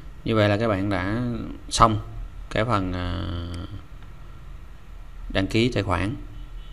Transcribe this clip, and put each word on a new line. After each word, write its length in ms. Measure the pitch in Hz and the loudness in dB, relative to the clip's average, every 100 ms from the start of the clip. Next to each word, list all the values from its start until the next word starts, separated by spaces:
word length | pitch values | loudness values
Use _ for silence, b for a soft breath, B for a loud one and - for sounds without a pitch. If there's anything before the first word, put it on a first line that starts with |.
| B - - | B -8 2
như 100 | 110 | 6
vậy 140 | 104 | 6
là 80 | 101 | 6
các 100 | 113 | 4
bạn 220 | 95 101 | 2 2
đã 340 | 95 92 117 123 113 - - - | 2 0 0 0 -2 -6 -8 0
xong 300 | - 117 107 - - - - - | 6 8 6 -2 -8 -10 -10 -2
cái 160 | 104 117 | 0 2
phần, 280 | 104 92 | 2 2
à, 340 | 90 90 90 90 87 85 85 87 98 - - - - - - - - - - - - - - - | -2 -2 -2 -2 -4 -4 -6 -8 -10 -10 -12 -14 -14 -14 -14 -12 -14 -14 -14 -14 -14 -12 -10 -2
đăng 180 | 104 95 | 0 2
ký 240 | 110 120 | 4 4
tài 120 | 110 | 2
khoản. 320 | 95 90 95 143 - - - - - | 2 2 0 -4 -8 -12 -12 -12 -12